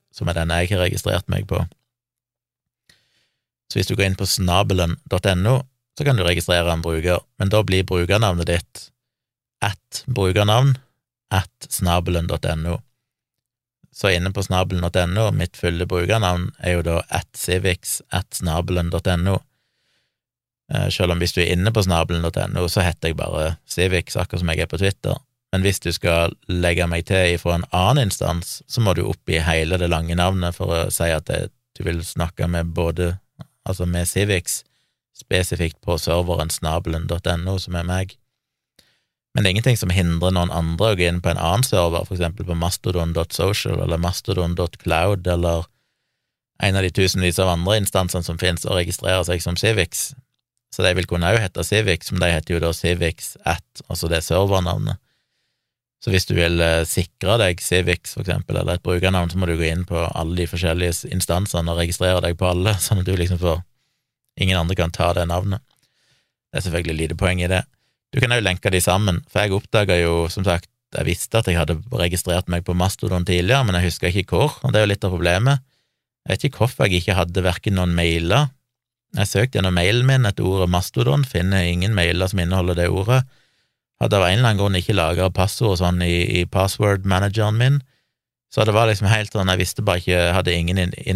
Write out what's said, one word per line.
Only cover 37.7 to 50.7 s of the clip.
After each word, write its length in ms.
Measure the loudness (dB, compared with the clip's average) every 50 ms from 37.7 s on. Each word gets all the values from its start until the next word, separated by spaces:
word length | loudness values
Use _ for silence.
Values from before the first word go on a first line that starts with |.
| -6 -6
er 80 | -4 -2
meg. 300 | -2 -4 -4 -6 -10 _ _ _ _ _ _ _ _ _ _ _ _ _ _ _ _ _ _ _ _ _ _ _ -2 0
Men 60 | 2
det 80 | 2
er 20 | 2
ingenting 240 | 2 2 2 0 2
som 140 | 0 0 2
hindrer 400 | 2 2 2 2 2 2 2 2
noen 160 | 2 0 0
andre 380 | 0 0 0 0 0 0 2 2
å 80 | 2 2
gå 80 | 2
inn 140 | 0 0 0
på 80 | 0 -2
en 80 | -2 0
annen 240 | 0 0 2 2
server, 460 | 2 2 2 2 2 2 0 -2 -4 -4
for 80 | -4
eksempel 320 | -2 -2 -2 -4 -4 -6 -4
på 80 | -2 -2
mastodon 540 | -2 -2 -4 -4 -4 -4 -2 -2 -2 -2 -2
dot 220 | -2 -4 -4 -2 -2
social 460 | 0 0 0 -2 -2 -2 -2 -2 -2
eller 180 | -2 -2 0
mastodon 540 | 0 -2 -2 -4 -4 -4 -2 -2 0 -2 -2 -2
dot 220 | -4 -4 -6 -6
cloud 480 | -4 0 0 2 2 2 0 0 -2 -2
eller 380 | 0 0 0 0 0 -2 -4 -6 _ _ _ _ _ _ _ _ _ _ _ _ _ _ _ _ _ -2 0
en 140 | 0 2 2
av 20 |
de 80 | 0 0
tusenvis 480 | 2 2 2 2 2 2 0 0 2 2 2
av 80 | 2
andre 240 | 2 0 0 0 0 0
instansene 480 | 0 0 0 0 0 0 -2 -4 -4
som 140 | -4 -4 -2
finnes, 240 | -2 -2 -2 -2 -2
å 80 | -2 -2
registrere 480 | -2 -2 -2 -4 -4 -2 0 0 0 0 0
seg 160 | -2 -2 -2
som 140 | -4 -4 0
Civics. 540 | 0 0 2 2 0 -2 -4 -6 -8 -8 -10 -16 -20 _ _ _ _ _ _ _ _ _